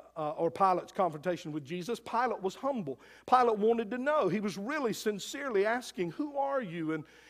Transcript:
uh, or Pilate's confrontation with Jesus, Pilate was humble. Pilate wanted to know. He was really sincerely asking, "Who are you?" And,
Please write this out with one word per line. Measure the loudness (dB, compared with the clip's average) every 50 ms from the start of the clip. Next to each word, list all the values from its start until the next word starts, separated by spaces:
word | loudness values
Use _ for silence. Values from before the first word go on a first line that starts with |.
| -18 -14 _
uh, | -6 -4 -4 0
or | 0 0 0
Pilate's | 4 4 4 6 6 4 0 -2 0
confrontation | 2 2 2 0 -2 -2 -2 -2 -2 -4 -6
with | -6 -6 -6
Jesus, | -6 -6 -6 -4 -4 -6 -6
Pilate | -4 -2 0 0 0 0 0 -2 -4
was | -6 -6
humble. | -4 -4 -4 -2 -2 -4 -6 -8 -8 -12 -18 -20 -18 2
Pilate | 4 6 6 6 6 4
wanted | 4 4 4 4 2 0 -2
to | -4 -2
know. | 0 2 2 4 4 2
He | 2 0
was | 0 -2 -4 -4
really | -4 -4 -2 0 0 -2 -2
sincerely | -2 -2 -2 -2 -2 -6 -8 -8 -6 -4 0 2 2 2
asking, | 2 2 0 -4 -6 -6 -4 -4 -4 -4
"Who | -4 -6 -4 -2
are | -2 -2 0 0 -2
you?" | -2 -2 -4 -4 -2 -2 -2
And, | -4 -4 -8 -16 -20 -20